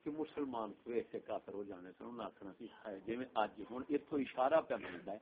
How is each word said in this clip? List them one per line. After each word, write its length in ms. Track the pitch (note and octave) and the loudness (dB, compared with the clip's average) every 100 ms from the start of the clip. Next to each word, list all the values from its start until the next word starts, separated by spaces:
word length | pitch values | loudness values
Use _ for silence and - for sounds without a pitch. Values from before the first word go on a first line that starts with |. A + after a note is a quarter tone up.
کہ 60 | D3+ | -4
مسلمان 600 | D3+ D3+ - C#3 A#2+ G#2+ | -2 -2 -2 -2 0 -2
کو 160 | G2 - | -4 0
ویکھ 220 | A#2+ - | 0 0
کے 80 | - | -6
کافر 340 | - G2+ - | -2 -4 -2
ہو 100 | F#2+ | -6
جانے 260 | G2+ F2+ F#2 F#2 | -6 -8 -12 -10
سن، 80 | A#2 | -10
انہاں 200 | A#2+ G2+ | -6 -6
آکھنا 260 | - G2 F2 | -8 -12 -10
سی 80 | A2 | -12
ہائے، 340 | - A2 F#2+ F#2 | -10 -8 -8 -4
جویں 200 | A#2+ B2+ | -4 0
اج 280 | A#2 G#2 - G2 | 2 2 0 -6
ہن 100 | B2 C3+ | -6 0
ایتھوں 320 | C#3+ - D3 | 0 2 0
اشارہ 420 | C3 - B2+ D#3+ | 2 4 8 6
پیا 160 | - A#2 | 6 -2
ملدا 340 | F#2 F2 F#2 | -2 -8 -6
ہے 60 | G#2 | -8